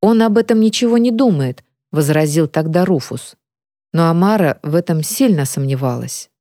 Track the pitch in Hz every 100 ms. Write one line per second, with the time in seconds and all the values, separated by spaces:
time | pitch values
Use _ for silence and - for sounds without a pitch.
0 | 196 226 226 214 226 220 220 214 240 233
1 | 240 226 262 165 131 123 _ _ _ 147
2 | 147 151 156 151 156 - 160 160 185 170
3 | - 131 - _ _ _ _ _ _ 160
4 | 165 165 190 214 165 - 151 160 175 160
5 | 156 - 269 175 135 - 139 135 135 120
6 | 120 - - _